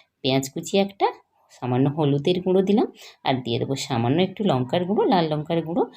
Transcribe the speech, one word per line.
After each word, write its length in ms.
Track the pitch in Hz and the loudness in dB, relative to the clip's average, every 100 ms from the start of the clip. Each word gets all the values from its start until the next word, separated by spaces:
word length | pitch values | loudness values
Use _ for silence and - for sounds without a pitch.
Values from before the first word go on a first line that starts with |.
| _ _ | _ _
পেঁয়াজ 260 | 135 135 135 | 0 0 -2
কুচি 260 | 170 170 196 | -8 -2 0
একটা, 280 | 196 - 403 - _ _ _ | 0 0 -2 -2 _ _ _
সামান্য 340 | - 123 123 143 | -10 -2 2 2
হলুদের 480 | 147 147 143 143 180 | 2 0 2 0 0
গুঁড়ো 200 | 185 185 190 | 2 2 2
দিলাম, 180 | 208 381 - - - | 2 0 -4 -20 -8
আর 120 | 156 127 | -2 -2
দিয়ে 160 | 123 117 | -2 -4
দেবো 140 | 127 135 - | -2 -6 -4
সামান্য 300 | 127 120 151 185 | -2 0 2 0
একটু 140 | 185 | -2
লঙ্কার 380 | 202 131 127 175 180 | -2 0 0 -2 0
গুঁড়ো, 180 | 220 427 | 0 2
লাল 140 | 190 160 | 2 2
লঙ্কার 300 | 151 147 165 | -2 -2 -2
গুঁড়ো, 220 | 160 190 440 | -2 -2 -2